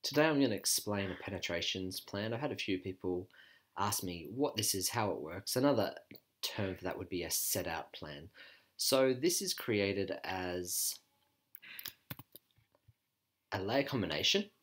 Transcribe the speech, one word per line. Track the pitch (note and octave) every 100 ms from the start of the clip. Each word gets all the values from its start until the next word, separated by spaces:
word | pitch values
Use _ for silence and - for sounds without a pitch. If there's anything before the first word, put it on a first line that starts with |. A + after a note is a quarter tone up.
Today | - D3 D#3
I'm | D3
gonna | C3+ G2+
explain | - - - G2+ F#2+
a | F2
penetrations | - F#2+ - E2+ E2 F#2+ F#2 F#2+
plan. | - G2+ A2
I've | A#2+
had | C#3+
a | G#2
few | - F#2
people | G2 F#2 F#2 F2+ F#2 - - - _ -
ask | G2+ -
me | F#2 E2+ E2
what | A#2 C#3+ -
this | G#2
is, | G2 F2+
how | A#2+ G#2+
it | E2
works. | D2+ F2+ - B2+
Another | C#3 A#2+ F#2+ - - - _ _
term | - - F#2+ F2+
for | F2+
that | -
would | F2+
be | F2+
a | E2
set | - - G2 E2+
out | D#2+ -
plan. | - D2+ D2 F2 - - - _ -
So | - C3+ C3
this | B2+ D#3+ E3+
is | F#3+
created | - - G#2 G2 G2 F#2+ -
as | - F#2 F2+ F2+ F2+ - - - _ _ _ _ _ - - - - - _ - - - _ _ _ _ - _ _ _ _ _ _
a | G2+
layer | F#2+ C3
combination | G3 C3 E2+ D2+ G#2 G3 G#3+ _